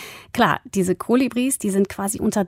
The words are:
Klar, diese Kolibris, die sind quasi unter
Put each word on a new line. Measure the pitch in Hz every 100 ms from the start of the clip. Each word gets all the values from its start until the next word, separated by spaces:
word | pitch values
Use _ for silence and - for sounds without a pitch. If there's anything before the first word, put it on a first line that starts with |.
| - - -
Klar, | - 202 - -
diese | 196 185
Kolibris, | 180 - 240 254 240 254 -
die | 208
sind | 196 196
quasi | - 202 -
unter | 220 208